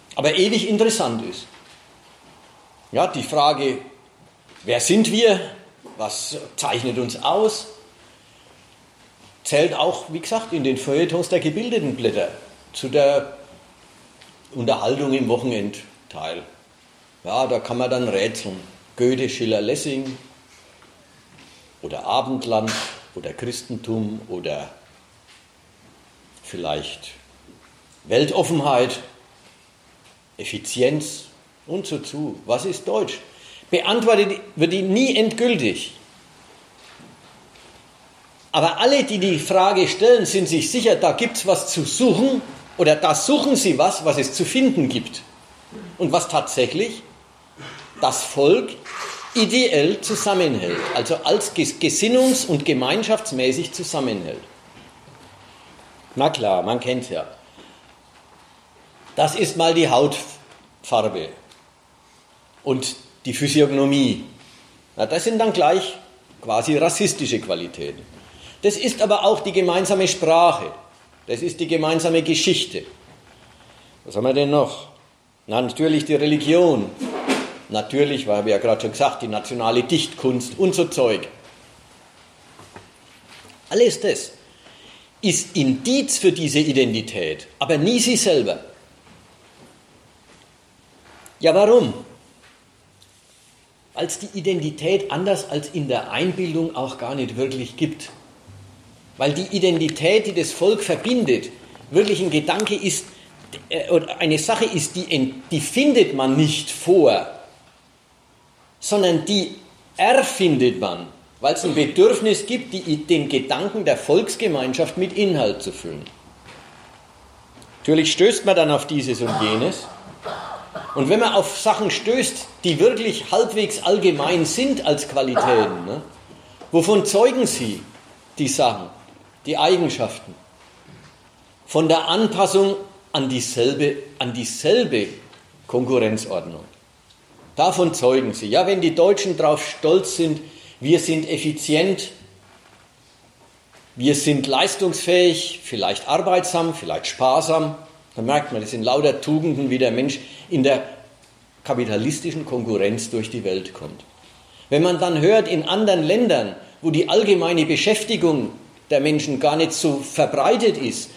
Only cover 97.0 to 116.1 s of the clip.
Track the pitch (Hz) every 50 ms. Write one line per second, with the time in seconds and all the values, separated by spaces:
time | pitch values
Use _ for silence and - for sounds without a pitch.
97 | - 120 139 143 127 107 110 113 135 135 135 131 123 117 - - 160 147 - -
98 | - - - - - - - - - - - - - - - - - - - -
99 | - - - - 135 147 147 160 190 170 190 196 180 185 170 160 160 156 156 -
100 | 147 165 202 226 220 214 185 175 156 - - - 170 196 220 202 - - 165 -
101 | - 220 254 247 214 143 123 107 - - - - - - - - - - 139 170
102 | 220 208 202 151 185 175 147 151 147 156 165 196 214 208 208 - - 190 - -
103 | - - - - - - - - - - - - - - 160 165 - - 175 165
104 | 160 - - - 175 160 156 151 151 - 226 202 226 - - 170 - - - 180
105 | 180 - 170 143 131 131 - - - - 170 147 147 - - 247 277 294 262 240
106 | 196 - - 135 131 131 135 147 156 147 147 - - - - - - 165 185 190
107 | 151 127 107 95 - - - - - - - - _ _ _ _ _ _ _ _
108 | _ _ _ _ _ _ _ _ _ _ _ _ _ _ _ _ - - 208 208
109 | 190 180 165 156 156 - 208 196 180 - - - - - - _ _ _ - -
110 | 180 214 254 269 262 - - - 190 170 151 123 127 123 104 92 107 95 87 87
111 | 87 80 - - - _ _ - - 143 170 - - 170 143 147 147 - - -
112 | 190 226 247 - 208 220 202 - - - 240 247 - - - 190 180 170 151 151
113 | 151 - 175 156 143 - 143 131 - 135 143 131 180 202 208 220 190 156 - -
114 | - - 147 185 226 196 - - 233 202 156 135 127 127 127 - 165 - - 175
115 | 185 190 - 196 208 196 175 147 120 104 98 - - 95 87 - - 85 78 73
116 | 76 -